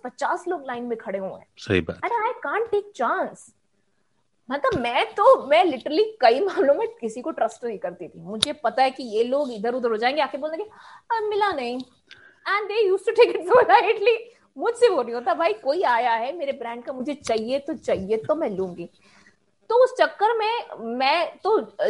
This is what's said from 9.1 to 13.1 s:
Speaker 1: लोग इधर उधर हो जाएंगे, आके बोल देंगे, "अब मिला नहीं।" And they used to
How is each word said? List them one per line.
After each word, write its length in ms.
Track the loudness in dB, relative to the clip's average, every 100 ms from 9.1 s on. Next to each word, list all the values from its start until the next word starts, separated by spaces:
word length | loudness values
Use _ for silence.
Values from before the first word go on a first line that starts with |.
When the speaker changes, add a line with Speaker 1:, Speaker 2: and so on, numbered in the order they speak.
| -2
Speaker 1:
लोग 280 | 0 0 -2
इधर 220 | -4 -4
उधर 160 | -2 -2
हो 60 | 0
जाएंगे, 260 | 0 0
आके 160 | -2 -4
बोल 120 | -6
देंगे, 160 | -8 -10 -14 -20 -20 _ -4
"अब 120 | -2
मिला 240 | 0 0
नहीं।" 280 | -2 -6 -8 -12 _ _ -20 -20 _ -4 -4
And 120 | -2
they 220 | 0 2
used 160 | 2
to 160 | 2